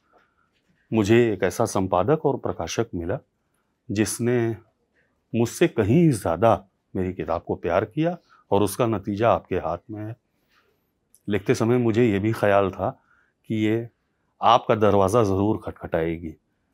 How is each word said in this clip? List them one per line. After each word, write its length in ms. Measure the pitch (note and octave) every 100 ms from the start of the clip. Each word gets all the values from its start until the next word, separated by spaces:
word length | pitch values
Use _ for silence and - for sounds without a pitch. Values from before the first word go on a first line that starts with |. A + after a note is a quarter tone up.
| _ _ _ _ _ _ _ _ _
मुझे 260 | A2 G2 A#2
एक 200 | A#2+ G2
ऐसा 220 | F#2+ - A2+
संपादक 580 | G#2 F#2 F#2 G#2 D#3+ C#3+
और 120 | -
प्रकाशक 520 | G2+ F2+ E2+ - A2+ F2+
मिला, 220 | E2+ C3+ - _ _ _ _ _ -
जिसने 640 | G#2 G2+ - A#2+ A#2+ A#2 G#2+ _ _ _ _ _ _ _
मुझसे 340 | A2+ A#2 - E3+
कहीं 400 | C#3+ G2+ E3+ E3
ज़्यादा 500 | A2 F2 E2 A2+ F#2 - _ _
मेरी 200 | G2 F#2
किताब 300 | F#2 D#2+ E2+
को 120 | - E2+
प्यार 280 | E2+ F2 G#2+
किया 320 | D3+ E3 F3+ _ _ _
और 120 | G2+
उसका 220 | G2+ - A#2+
नतीजा 440 | G#2 G2+ G2+ A#2
आपके 240 | F2 - F2+
हाथ 200 | D#2+ F2 -
में 100 | G#2
है। 140 | G#2+ A2+ _ _ _ _ _ _ _ _ _ _ -
लिखते 280 | G#2 - B2
समय 220 | A#2 B2
मुझे 260 | A#2 A2 A#2+
ये 140 | G2
भी 120 | G#2+
ख्याल 360 | A2+ G#2 G2 F#2+
था 180 | F#2 G#2+ - _ _ _ _ -
कि 60 | A2
ये 300 | G#2+ A2+ A#2+ _ _ _ _ _
आपका 340 | G2+ B2 - A2
दरवाज़ा 460 | G#2+ G2+ F#2+ A#2+
ज़रूर 380 | G#2 F#2+ G#2 G#2
खटखटाएगी। 680 | - - E2 E2+ E2 E2 E2+ - _ _ _